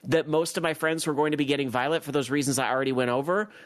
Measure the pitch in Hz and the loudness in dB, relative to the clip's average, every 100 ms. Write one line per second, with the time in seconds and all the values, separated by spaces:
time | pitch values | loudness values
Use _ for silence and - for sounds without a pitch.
0 | - 165 151 156 165 - 165 151 160 160 | 0 0 2 0 0 0 -2 0 0 0
1 | 160 143 151 147 139 143 135 123 135 160 | -2 0 0 2 0 0 0 0 0 0
2 | 143 147 120 143 135 139 120 131 135 127 | 0 -2 0 0 0 0 0 0 0 0
3 | 123 127 143 190 208 - | 2 0 0 -2 -2 -10